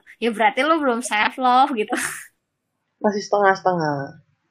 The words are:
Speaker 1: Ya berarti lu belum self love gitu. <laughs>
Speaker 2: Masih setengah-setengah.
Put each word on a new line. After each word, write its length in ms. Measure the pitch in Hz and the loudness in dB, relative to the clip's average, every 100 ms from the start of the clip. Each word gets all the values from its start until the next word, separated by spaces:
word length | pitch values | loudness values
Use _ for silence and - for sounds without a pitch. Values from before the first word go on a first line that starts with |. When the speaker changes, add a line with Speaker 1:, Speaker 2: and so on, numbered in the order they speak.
| _ - | _ -4
Speaker 1:
Ya 140 | 233 | -4
berarti 320 | 214 220 247 | 0 -2 0
lu 160 | 294 330 | 0 0
belum 200 | 277 233 | 0 -2
self 340 | 240 214 220 - | -2 -2 -2 0
love 380 | 254 254 277 | 2 4 2
gitu. 200 | 233 208 | 0 -4
<laughs> 1080 | - - - - _ _ _ _ _ _ _ | -4 -6 -10 -18 _ _ _ _ _ _ _
Speaker 2:
Masih 200 | 214 202 | -2 -2
setengah-setengah. 1000 | - 208 196 190 185 180 151 143 143 170 _ _ _ | -2 4 4 4 0 0 0 -2 -6 -14 _ _ _